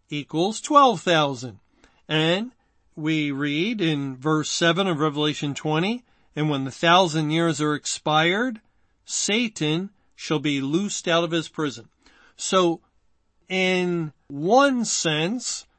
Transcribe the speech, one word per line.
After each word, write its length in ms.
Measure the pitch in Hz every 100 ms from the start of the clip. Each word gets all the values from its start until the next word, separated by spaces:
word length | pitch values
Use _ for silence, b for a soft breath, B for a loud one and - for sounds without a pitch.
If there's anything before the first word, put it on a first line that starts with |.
| -
equals 520 | 147 135 151 185 214
twelve 420 | - 294 269 180
thousand. 560 | - 165 143 127 123 101 _ b b b b
And 440 | 156 160 185 247 - _ _ _ -
we 340 | 156 156 147
read 500 | 135 143 147 196 226
in 360 | 165 151 139 131
verse 320 | 143 156 143
seven 380 | - 170 170 196
of 140 | 151
Revelation 540 | 156 143 151 143 147
twenty, 500 | 135 156 156 190 247 - _ _ -
"And 120 | 151
when 160 | 139
the 60 | 135
thousand 600 | - 170 180 180 156 151
years 300 | 160 170 151
are 140 | 151
expired, 840 | 147 - - 156 156 165 196 254 220 _ _ _ _
Satan 840 | - - - 214 240 - 151 160 196 - _
shall 240 | - - 156
be 220 | 147 139
loosed 480 | 135 160 202 - 180
out 160 | 170
of 60 | 170
his 180 | 165 156
prison." 400 | - 151 113 - _ b b b b
So, 440 | - 190 175 165 _ _ _ _ _ _ -
in 640 | 185 185 185 180 175 156 - -
one 560 | 143 165 247 277 254
sense, 840 | 220 - 165 151 170 247 - - -